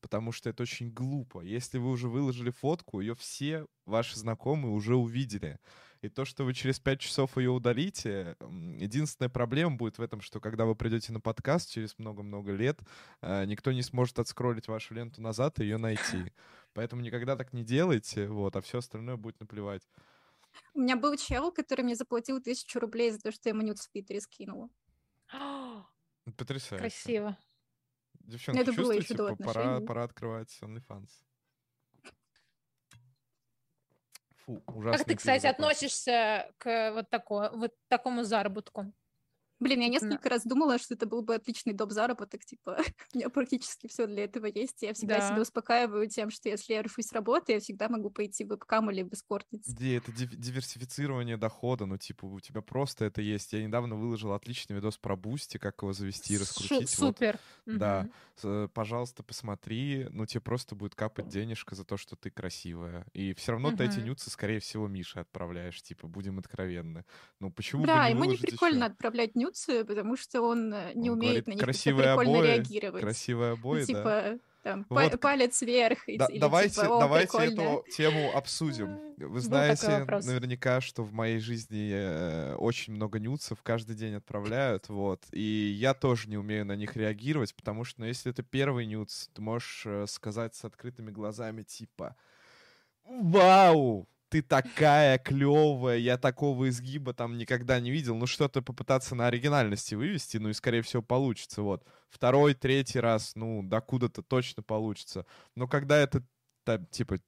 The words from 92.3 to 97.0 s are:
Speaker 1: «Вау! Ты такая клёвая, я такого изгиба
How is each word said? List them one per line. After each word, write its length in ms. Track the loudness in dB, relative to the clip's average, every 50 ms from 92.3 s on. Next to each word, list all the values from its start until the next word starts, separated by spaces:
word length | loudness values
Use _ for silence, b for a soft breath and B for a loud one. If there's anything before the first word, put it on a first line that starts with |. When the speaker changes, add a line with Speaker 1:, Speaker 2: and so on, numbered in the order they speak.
| b b b b b b b b b b b b b b _
Speaker 1:
«Вау! 1040 | -12 -6 0 2 6 8 10 10 12 12 12 12 12 10 8 6 4 2 0 -4 -8 _ _ _ -2
Ты 120 | 0 0 2
такая 760 | 4 4 2 2 2 2 4 6 8 10 10 10 8 8 6
клёвая, 800 | 4 2 2 4 6 6 8 8 8 6 4 2 2 2 2 4
я 200 | 4 4 2 4
такого 520 | 2 0 0 2 0 0 2 2 2 2
изгиба 440 | 2 0 -4 -6 -6 -6